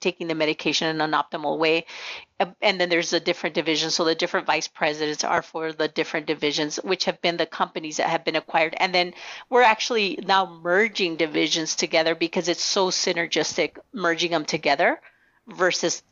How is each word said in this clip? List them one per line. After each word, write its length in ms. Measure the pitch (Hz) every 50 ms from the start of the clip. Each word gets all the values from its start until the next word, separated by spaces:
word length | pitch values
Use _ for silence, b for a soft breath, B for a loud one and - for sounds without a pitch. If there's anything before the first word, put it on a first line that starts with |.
taking 260 | - 185 - - 180
the 80 | 165 160
medication 540 | 160 156 151 151 - - 160 147 - 170 160
in 120 | 160 156
an 120 | 156 156 151
optimal 440 | 147 147 - - 165 151 147 147
way. 300 | 151 160 160 160 165 165 B B B B B B B B B _ -
Um, 160 | 196 180 185 - -
and 180 | 208 190 180
then 80 | 180 175
there's 220 | 175 165 170 -
the 100 | - 170
different 340 | 151 180 170 - - 175 -
divisions. 400 | 180 156 156 160 147 156 160 151
So 100 | - 175
the 100 | 160 165
different 320 | 165 - - - 190 160
vice 200 | - 160 156 160
presidents 560 | - _ - 175 156 151 151 156 151 151 147 -
are 200 | - 160 - 160
for 300 | - - 165 160 160 160
the 160 | 156 156 156
different 380 | 156 - 156 - - 160 151
divisions, 500 | 156 156 147 - 147 143 151 156 147 151 -
which 260 | - 196 185 170 -
have 160 | - 170 -
been 160 | - 180 170
the 100 | 170 165
companies 520 | - - - 190 170 - 180 160 156 151 -
that 100 | - 165
have 160 | 165 165 156
been 100 | - 160
acquired. 400 | 156 151 - - 165 165 160 160 -
And 160 | - 190 180
then 180 | 180 180 180 175 B B B B B B B
we're 120 | 254 240 247
actually 560 | 220 220 220 - - 247 226 208 - - - 202
now 200 | 180 190 190 190
merging 720 | 175 170 165 165 175 175 190 220 226 208 - 202 170 165
divisions 600 | 156 170 156 151 160 165 156 151 165 160 156 -
together 380 | - - 165 - 165 160 160 165
because 340 | 165 170 165 - 190 170 175
it's 160 | 170 - -
so 240 | - - 208 190 185
synergistic, 880 | 180 - - 190 175 165 170 160 - - - - - - 165 - - - - _ -
merging 380 | 240 185 170 165 160 165 170
them 160 | 170 160 151
together 560 | - - 160 - 151 143 143 175 220 302 339 b b b b b b b b b -
versus 540 | 165 160 180 180 170 - - 170 170 - - _